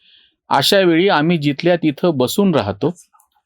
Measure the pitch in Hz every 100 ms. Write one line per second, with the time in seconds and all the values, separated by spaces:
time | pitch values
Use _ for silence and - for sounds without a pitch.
0 | _ _ _ _ - 131 143 202 180 160
1 | 196 160 156 175 143 139 170 175 156 139
2 | 180 143 123 - 202 143 98 98 147 175
3 | _ _ _ _